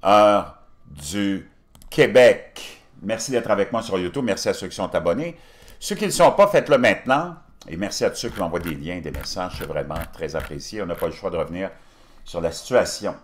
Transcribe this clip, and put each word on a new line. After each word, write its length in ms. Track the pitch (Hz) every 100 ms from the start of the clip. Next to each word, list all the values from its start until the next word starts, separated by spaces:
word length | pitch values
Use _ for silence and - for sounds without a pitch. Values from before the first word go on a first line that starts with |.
| 95
heure 540 | 104 104 101 78 - _ - -
du 640 | 73 73 98 98 95 - _ _ - -
Québec. 920 | - 131 104 - - - - - - _ -
Merci 300 | 95 110 -
d'être 180 | 127 113
avec 220 | 101 98
moi 100 | 117
sur 160 | 110 95
YouTube, 260 | 90 139
merci 240 | 123 95 -
à 60 |
ceux 140 | 92 95
qui 80 | -
sont 180 | 92
abonnés. 460 | 87 82 90 170 - - _ - -
Ceux 160 | - 208
qui 60 |
ne 60 | 196
le 20 |
sont 200 | 156 170
pas, 120 | - 202
faites-le 320 | 170 131 143
maintenant. 580 | 120 98 - 135 175 165 - - -
Et 100 | 82
merci 280 | 98 - 110
à 60 |
tous 60 | -
ceux 120 | 120
qui 100 | 110
m'envoient 200 | 90 85
des 160 | 85 73
liens, 260 | 73 90
des 80 | 78
messages, 460 | 69 73 98 90 -
c'est 80 | 73
vraiment 320 | 76 69 78 80
très 220 | - 80 78
apprécié. 480 | 67 76 - 107
On 20 | 92
n'a 80 |
pas 140 | 85 85
le 60 |
choix 180 | 78 98
de 60 | 85
revenir 340 | 76 85 95 - _ _ _ -
sur 180 | - 87
la 100 | 82
situation 640 | - - 123 95 - 104 78